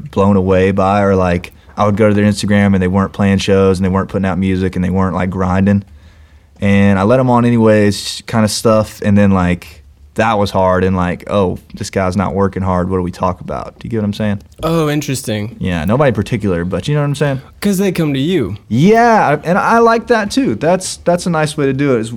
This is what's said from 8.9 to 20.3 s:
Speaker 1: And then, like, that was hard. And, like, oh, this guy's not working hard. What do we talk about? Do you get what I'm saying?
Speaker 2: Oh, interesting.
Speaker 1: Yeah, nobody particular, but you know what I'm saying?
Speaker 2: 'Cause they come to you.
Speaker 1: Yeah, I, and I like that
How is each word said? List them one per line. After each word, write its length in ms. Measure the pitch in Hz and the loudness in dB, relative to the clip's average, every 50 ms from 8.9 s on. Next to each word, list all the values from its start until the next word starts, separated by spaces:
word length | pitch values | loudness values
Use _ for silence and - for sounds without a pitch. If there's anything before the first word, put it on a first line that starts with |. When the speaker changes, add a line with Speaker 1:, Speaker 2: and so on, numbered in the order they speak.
| - - - | -6 -6 -2
Speaker 1:
And 140 | 107 101 101 | 2 2 4
then, 140 | 101 98 | 4 4
like, 520 | 95 92 90 87 90 87 - - - - - - - _ - - - | 4 2 2 0 0 -2 -6 -14 -20 -20 -20 -20 -20 _ -20 -16 -4
that 240 | - 110 113 113 104 | -2 0 0 2 0
was 140 | 101 98 | 0 -2
hard. 320 | - 98 95 92 92 92 92 | 0 0 2 2 2 2 2
And, 100 | 95 95 | 0 0
like, 300 | 92 87 87 87 - - - | 0 -2 -2 -4 -6 -6 -4
oh, 280 | 90 104 95 90 92 - - - - | -2 0 0 0 -2 -6 -12 -18 -14
this 160 | - 104 - | -12 -12 -6
guy's 260 | - 101 95 92 90 | -4 -2 -2 -2 -2
not 200 | 101 92 - - | -2 -2 -2 -2
working 260 | 98 98 95 - 92 | 0 -2 -2 -2 -2
hard. 280 | 92 95 92 90 90 90 | -2 -2 0 0 0 -2
What 80 | 95 92 | -2 -4
do 40 | 90 | -4
we 80 | 87 | -4
talk 300 | - - 95 92 87 - | -6 -4 -4 -4 -4 -4
about? 380 | 76 76 73 62 - - - - | -8 -10 -10 -10 -10 -12 -16 -16
Do 60 | - | -12
you 40 | 117 | -8
get 80 | 113 110 | -6 -4
what 80 | 104 | -4
I'm 80 | 101 101 | -4 -4
saying? 260 | - 110 104 101 98 - - - - | -4 -4 -4 -4 -6 -8 -16 -14 -6
Speaker 2:
Oh, 260 | - 160 165 165 156 147 | -4 -2 -2 0 0 0
interesting. 680 | 147 151 143 - 135 123 - 123 107 107 104 110 - - | -2 -4 -4 -4 -6 -6 -4 -6 -6 -6 -6 -8 -10 -8
Speaker 1:
Yeah, 240 | 92 92 90 85 76 | -6 -4 -4 -4 -2
nobody 280 | - - 139 151 135 107 | -2 0 2 2 0 2
particular, 500 | 110 95 - 131 107 104 101 90 85 85 | 0 -2 -2 -2 -4 -2 -2 -2 -2 -2
but 240 | 90 95 85 - 143 | -4 -4 -4 -4 -2
you 60 | 147 | -2
know 80 | 147 | -2
what 60 | 143 143 | 0 -2
I'm 80 | 143 | -2
saying? 260 | - 156 143 135 131 - - - - | -2 -2 -2 -2 -4 -8 -14 -16 -4
Speaker 2:
'Cause 200 | - 202 196 180 | -2 -2 0 0
they 120 | 202 196 | 0 -2
come 220 | 170 - 160 151 139 | 0 -2 -2 -2 -2
to 60 | 131 | -2
you. 360 | 135 170 190 165 113 85 101 - - - | -2 0 0 0 -2 -2 -6 -10 -8 -4
Speaker 1:
Yeah, 680 | 107 120 160 202 220 226 233 240 226 202 156 127 147 - - | 0 2 4 4 4 4 4 4 4 4 2 2 0 -2 0
I, 20 | 156 | -2
and 100 | 180 196 | -2 0
I 220 | - 160 220 233 | 2 2 2 4
like 280 | 233 226 226 233 226 - | 4 4 2 2 0 0
that 220 | 240 220 202 202 | 0 0 0 -2